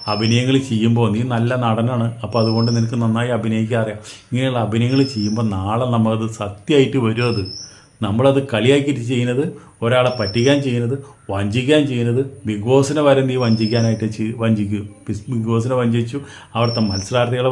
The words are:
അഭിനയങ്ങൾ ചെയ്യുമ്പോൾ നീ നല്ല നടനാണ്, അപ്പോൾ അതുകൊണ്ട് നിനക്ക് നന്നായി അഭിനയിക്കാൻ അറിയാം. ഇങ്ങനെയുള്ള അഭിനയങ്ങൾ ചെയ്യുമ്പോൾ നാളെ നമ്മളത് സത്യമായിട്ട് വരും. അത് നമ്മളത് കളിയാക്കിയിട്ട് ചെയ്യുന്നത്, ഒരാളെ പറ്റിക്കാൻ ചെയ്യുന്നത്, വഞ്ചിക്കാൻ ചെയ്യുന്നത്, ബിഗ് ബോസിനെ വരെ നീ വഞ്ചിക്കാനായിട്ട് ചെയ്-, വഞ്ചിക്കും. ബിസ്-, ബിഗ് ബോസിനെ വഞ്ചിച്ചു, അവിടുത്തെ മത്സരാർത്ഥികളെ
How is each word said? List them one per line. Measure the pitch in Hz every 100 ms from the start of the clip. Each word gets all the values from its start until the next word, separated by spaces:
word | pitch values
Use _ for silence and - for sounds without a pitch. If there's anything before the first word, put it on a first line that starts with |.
| -
അഭിനയങ്ങൾ | 104 110 120 127 135 135
ചെയ്യുമ്പോൾ | 110 113 117 110 107
നീ | 127 117
നല്ല | 120 127 120
നടനാണ്, | 110 120 120 117 117 104
അപ്പോൾ | 120
അതുകൊണ്ട് | 117 113 117 117
നിനക്ക് | 113 117
നന്നായി | 113 113 123 113
അഭിനയിക്കാൻ | 110 110 110 117
അറിയാം. | 110 107 - - -
ഇങ്ങനെയുള്ള | 123 131 123 104
അഭിനയങ്ങൾ | 113 120 135 131 113
ചെയ്യുമ്പോൾ | 104 110 110 95
നാളെ | 98 117 127 117
നമ്മളത് | 110 110 110 110
സത്യമായിട്ട് | 101 98 - 147 131 135 113
വരും. | 110 120
അത് | 107 92 - - - _ - 104
നമ്മളത് | 110 135 139 135
കളിയാക്കിയിട്ട് | 110 117 143 143 127 117
ചെയ്യുന്നത്, | 123 123 123 165 - - - 117
ഒരാളെ | 127 127 127
പറ്റിക്കാൻ | 98 117 127 143 139
ചെയ്യുന്നത്, | 120 120 139 - - -
വഞ്ചിക്കാൻ | 98 101 120 127 151 131
ചെയ്യുന്നത്, | 123 120 120 139 - 110
ബിഗ് | 104 110
ബോസിനെ | 135 131 151 143
വരെ | 135 131
നീ | 127
വഞ്ചിക്കാനായിട്ട് | 120 110 107 117 113 110 110 113
ചെയ്-, | 110 113
വഞ്ചിക്കും. | 113 107 101 104 101 - -
ബിസ്-, | 104 -
ബിഗ് | 120 113
ബോസിനെ | 113 123 127
വഞ്ചിച്ചു, | 117 120 117 139 139 - - 113
അവിടുത്തെ | 117 117 107
മത്സരാർത്ഥികളെ | 95 98 123 120 123 127